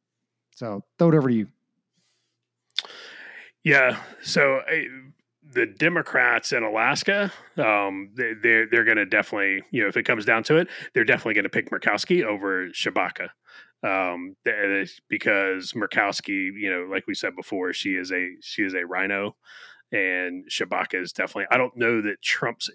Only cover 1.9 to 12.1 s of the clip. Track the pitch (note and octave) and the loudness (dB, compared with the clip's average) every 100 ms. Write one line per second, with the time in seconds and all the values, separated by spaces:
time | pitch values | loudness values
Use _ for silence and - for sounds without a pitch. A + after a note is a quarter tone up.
1.9 | _ _ _ _ _ _ _ _ - - | _ _ _ _ _ _ _ _ -10 -10
2.9 | - - - - - - _ C3+ C#3 B2+ | -16 -20 -20 -20 -20 -20 _ 4 6 6
3.9 | A2 - - - E3+ C#3 C3+ - D#3+ B2 | 0 -8 -14 -2 2 2 2 -2 -4 -4
4.9 | C3 C3+ _ _ _ D#3 B2 A2 G2+ D#3+ | -12 -20 _ _ _ _ -2 -2 2 2
5.9 | E3+ - C3 B2 A#2 - B2 A2 A2 B2 | 2 0 2 4 2 0 -2 0 2 2
6.9 | D3 - G3+ G3 - - - A2 G#2 G2 | 2 0 0 0 -6 -10 -2 2 4 2
7.9 | F#2+ G2 A#2 A#2 A2 A#2 A2+ A2 A#2 A2+ | -2 -8 -4 -4 2 4 4 6 4 4
8.9 | G#2+ F#2+ G#2+ - G#2 G2 F#2+ - A#2+ G2+ | 4 4 2 2 0 0 0 -2 0 0
9.9 | E3+ - A#2 G#2+ A2+ A2 D#3+ F3+ - - | 0 0 0 2 2 4 2 2 -6 -4
10.9 | - A2+ A#2+ A#2 G#2 F#2+ - - F#2+ A2+ | 0 2 2 2 0 0 -2 -4 -2 0
11.9 | G#2 - | 0 2